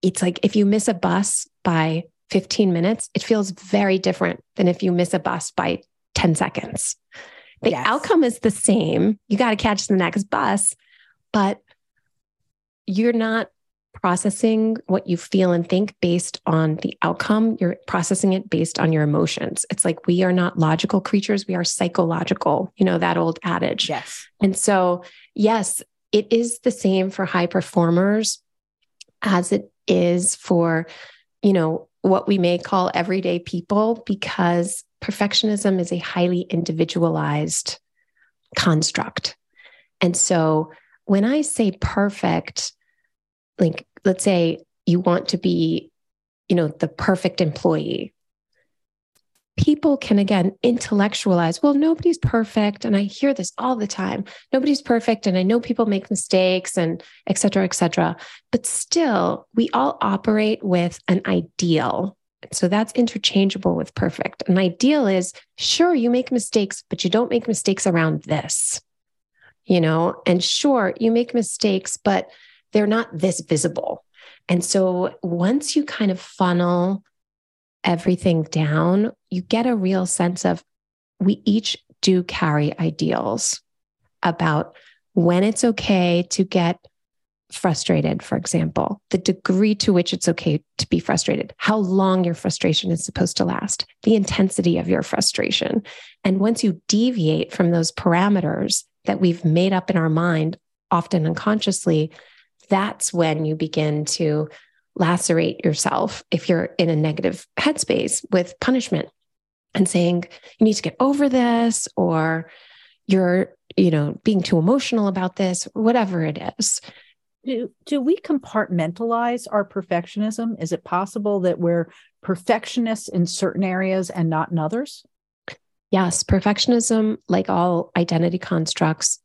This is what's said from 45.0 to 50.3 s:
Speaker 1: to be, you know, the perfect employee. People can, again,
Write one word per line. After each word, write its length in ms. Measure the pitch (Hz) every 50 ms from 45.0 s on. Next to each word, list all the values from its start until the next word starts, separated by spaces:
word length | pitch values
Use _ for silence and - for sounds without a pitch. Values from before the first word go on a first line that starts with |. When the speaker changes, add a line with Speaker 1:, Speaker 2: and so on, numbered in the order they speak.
| 180 180 175 180 - -
Speaker 1:
to 80 | -
be, 540 | 180 - 185 170 170 165 160 165 - - - _ _ _ _ _ _ _ _ _ _ _ _
you 60 | 180
know, 120 | 175 165
the 200 | 151 - - -
perfect 520 | 156 - - - - 190 180 - 180 - -
employee. 760 | 180 156 147 - - 175 160 156 151 - - - - - _ _ _ _ _ _ _ _ _ _ _ _ _ _ _ _ _ _ _ _ _ _ _ _ _ _ _ _ _
People 420 | - - - 302 294 - 320 285
can, 200 | 277 - - 214
again, 360 | 202 202 196